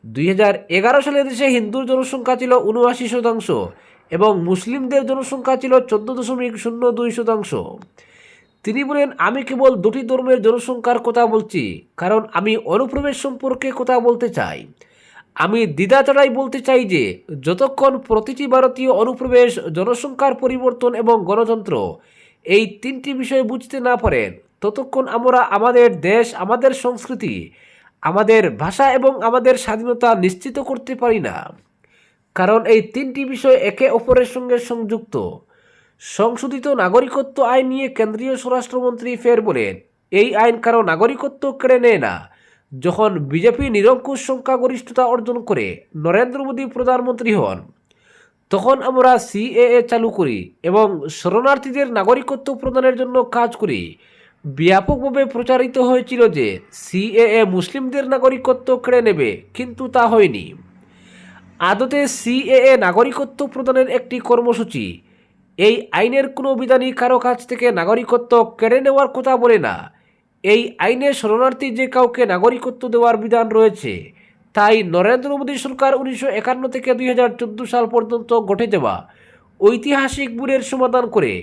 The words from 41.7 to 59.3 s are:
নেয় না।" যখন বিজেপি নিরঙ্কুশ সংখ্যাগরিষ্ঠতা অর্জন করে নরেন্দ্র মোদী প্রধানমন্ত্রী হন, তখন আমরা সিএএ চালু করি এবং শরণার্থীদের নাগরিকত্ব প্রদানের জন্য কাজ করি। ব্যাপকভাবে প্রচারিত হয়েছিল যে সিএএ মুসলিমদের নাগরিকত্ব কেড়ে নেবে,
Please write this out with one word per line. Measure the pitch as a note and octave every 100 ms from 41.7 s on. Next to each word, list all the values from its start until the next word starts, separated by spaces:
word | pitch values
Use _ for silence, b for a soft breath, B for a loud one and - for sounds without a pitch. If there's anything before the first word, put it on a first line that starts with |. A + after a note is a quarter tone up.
| B3+
নেয় | A#3+ G3+
না।" | G#3 F2 - b b b b
যখন | C3+ E3+ F3+ G#3+ F3+
বিজেপি | C#3 D#3 G#3+ A#3+ C#4
নিরঙ্কুশ | G#3+ G3+ B3+ B3+ C4+ -
সংখ্যাগরিষ্ঠতা | C4 C4 C4 B3+ B3+ - A#3+
অর্জন | B3 A#3+ A3+ A#3+
করে | A#3 E3+ G2+ E2+ _ D#3+
নরেন্দ্র | D#3 F#3+ B3 C4
মোদী | C4+ B3+ C4+
প্রধানমন্ত্রী | B3 B3 B3+ B3 A#3+ A#3
হন, | G#3 G#2+ F2+ - _ _ b b b b b _
তখন | G3 G#3+ C4
আমরা | A3 C4 B3+ B3
সিএএ | - G3+ A#3 - A#3+ A#3+
চালু | A#3+ A#3 A3+
করি | G3+ D#3 G#2+ F2 _
এবং | E3 G3 G#3+ F3 C#3+
শরণার্থীদের | D3+ F3+ G3+ C4 C#4 C4+ B3+ C#4
নাগরিকত্ব | A3 F#3+ B3+ - C#4 C#4
প্রদানের | C4+ C4+ B3+ B3+ B3+
জন্য | B3+ B3+
কাজ | A#3+ A#3+ A#3 A#3
করি। | G#3 A2+ E2 - b b b b
ব্যাপকভাবে | D3+ C3+ E3 F#3+ F#3+ C#4+ C4+ C4
প্রচারিত | C4+ A#3+ B3 B3+ B3+ B3+
হয়েছিল | B3 B3+ B3 B3 A#3
যে | D#3 A2+ F#2 _
সিএএ | - - F3+ G#3+ G#3+ A3+ A3
মুসলিমদের | G#3+ F#3 F3 C#4 C4 C#4 C4
নাগরিকত্ব | C4 C4 C4 B3+ B3+ B3+ B3
কেড়ে | B3+ B3
নেবে, | A3+ E3 A#2+